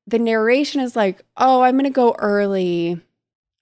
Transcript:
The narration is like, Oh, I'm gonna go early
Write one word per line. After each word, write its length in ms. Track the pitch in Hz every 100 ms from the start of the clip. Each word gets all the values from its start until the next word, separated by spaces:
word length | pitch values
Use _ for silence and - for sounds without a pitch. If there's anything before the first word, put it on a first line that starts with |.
| -
The 120 | 233
narration 640 | 226 220 220 262 285 285
is 120 | 254 240
like, 260 | 196 185 _ -
Oh, 240 | 262 254
I'm 140 | 254 262
gonna 120 | 269
go 260 | 262 240 -
early 840 | 208 202 202 196 180 175 170 170 _ _ _ _ _ _